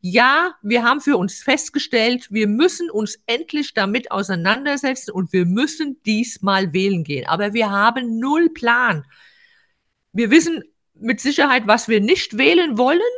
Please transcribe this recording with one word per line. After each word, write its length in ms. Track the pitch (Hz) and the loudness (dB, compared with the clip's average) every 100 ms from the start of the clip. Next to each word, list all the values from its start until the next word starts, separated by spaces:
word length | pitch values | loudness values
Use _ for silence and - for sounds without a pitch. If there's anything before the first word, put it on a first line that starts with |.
ja, 520 | 180 208 247 294 349 - | 0 2 4 2 0 -6
wir 220 | 208 240 | -2 0
haben 160 | 233 277 | 2 0
für 160 | 285 240 | 2 0
uns 240 | 180 - | 0 -4
festgestellt, 840 | - 277 - 294 - 233 226 247 - | -2 -2 -2 -8 -2 0 0 -2 -4
wir 180 | 208 208 | -2 0
müssen 420 | 214 349 - 339 | 2 0 0 -6
uns 260 | 214 214 - - | -4 -4 -8 -6
endlich 480 | 240 330 302 277 | -6 -4 -4 -4
damit 380 | - 196 233 - | -2 -2 -2 -4
auseinandersetzen 1000 | 196 196 185 175 233 285 285 269 262 - | -6 -4 -2 0 -2 -2 -2 -4 -4 -8
und 200 | 185 175 | -6 -2
wir 120 | 185 175 | 0 2
müssen 520 | 196 302 311 294 262 - | 0 -2 -2 -8 -6 -2
diesmal 680 | 214 240 - 196 190 190 | -2 -2 -4 -2 0 0
wählen 300 | 185 190 185 | 0 0 -2
gehen. 220 | 156 139 - | -4 -6 -2
Aber 280 | 165 208 | -2 -2
wir 180 | 226 214 | 0 0
haben 480 | 196 214 247 240 226 | 2 2 2 -4 -4
null 300 | 269 302 339 | 0 2 2
Plan. 560 | 320 233 240 240 160 - _ - _ _ _ _ _ _ _ _ | 2 0 2 2 -2 -6 _ -20 _ _ _ _ _ _ _ _
Wir 180 | 196 226 | -2 4
wissen 320 | 320 330 320 - _ _ | 4 4 -6 -10 _ _
mit 260 | _ 226 233 | _ -4 -2
Sicherheit, 480 | - 285 285 254 214 | -2 0 2 2 2
was 200 | 220 - | 0 2
wir 120 | 220 | 0
nicht 360 | 208 370 - 214 | 2 0 0 0
wählen 400 | 277 339 339 220 | 4 4 2 2
wollen 240 | 247 339 480 | 2 2 0